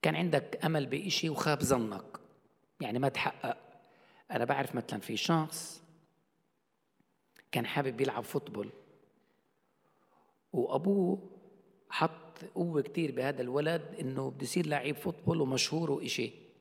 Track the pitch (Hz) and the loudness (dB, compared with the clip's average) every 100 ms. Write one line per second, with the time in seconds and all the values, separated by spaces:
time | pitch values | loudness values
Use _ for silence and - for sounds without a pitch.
0 | 156 151 180 151 - - 160 160 135 131 | 2 2 2 2 0 -2 0 2 0 -2
1 | 190 - 165 143 160 147 127 131 110 95 | 0 0 0 0 2 2 4 4 2 -4
2 | - - - _ _ _ _ _ 110 117 | -12 -18 -20 _ _ _ _ _ -2 2
3 | 139 - - - 127 - - - - - | 2 2 -2 -2 -6 -6 -10 -20 -20 -20
4 | - - _ - 120 139 131 123 - 110 | -20 -20 _ -2 2 2 0 -2 -4 -6
5 | - 110 - 165 156 - - - - - | -4 -2 4 4 4 -6 -10 -14 -20 -20
6 | _ _ _ _ _ _ _ _ _ _ | _ _ _ _ _ _ _ _ _ _
7 | _ _ _ - _ - 113 151 135 117 | _ _ _ -20 _ -2 0 0 0 2
8 | 131 110 117 143 - 101 104 - - - | 0 0 -2 -4 -4 -6 -8 -10 -20 -20
9 | _ _ _ _ _ _ _ _ _ _ | _ _ _ _ _ _ _ _ _ _
10 | _ _ _ _ _ 127 120 135 180 202 | _ _ _ _ _ -2 2 2 4 4
11 | 180 190 - - - - - _ _ - | 4 0 -4 -18 -20 -20 -20 _ _ 0
12 | 160 - - - 160 - 170 156 139 170 | 0 0 -18 -16 -10 -2 0 2 0 -2
13 | 156 127 131 139 123 135 151 165 - - | -2 0 -2 -2 0 0 2 0 -4 -6
14 | 131 131 135 135 131 180 160 143 131 151 | -4 -2 -4 -6 -2 0 2 0 0 -2
15 | - 170 - 160 135 131 - 156 165 139 | -4 -2 0 2 2 2 2 0 0 0
16 | 131 - 117 - - - | -2 -2 -4 -6 -20 -20